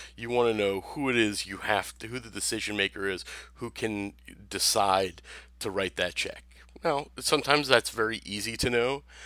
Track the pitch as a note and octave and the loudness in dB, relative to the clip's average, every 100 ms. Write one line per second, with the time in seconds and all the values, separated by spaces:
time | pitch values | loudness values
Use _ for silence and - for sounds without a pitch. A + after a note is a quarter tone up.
0 | - - A#2 A#2+ A#2 G#2+ G2+ G2 - - | -16 -12 -2 2 4 2 0 -2 -6 -4
1 | C3+ A#2+ G#2+ G2+ F#2+ F#2+ - G#2 - - | 2 4 4 0 -6 -4 0 2 0 -8
2 | A2 B2 A#2 G2+ - A2 G#2 G#2 G2 G2+ | -10 -10 -10 -6 -4 -2 -2 0 0 0
3 | G2 F#2 - - - - A#2+ - A2+ G#2 | -4 -4 -8 -14 -16 -10 -10 -4 -2 -2
4 | G2+ - - - G2+ G2 - A2 G2+ F#2+ | -4 -8 -18 -20 -10 -2 2 4 4 4
5 | F#2+ E2 - - - - A2 F#2+ F#2+ - | 2 -4 -16 -20 -20 -10 -6 -2 -2 0
6 | F2 - - - - - - - E3+ C#3+ | -2 -2 -6 -8 -18 -20 -20 -4 0 0
7 | C#3 - - D3+ C3+ D3 C3+ A#2+ - G#2+ | -2 -6 0 0 4 2 6 4 4 0
8 | A2 A2+ - G2+ G#2 A2+ B2+ A#2+ A#2+ C#3 | -2 -2 -6 -6 -4 -2 2 2 2 -2
9 | - - | -8 -20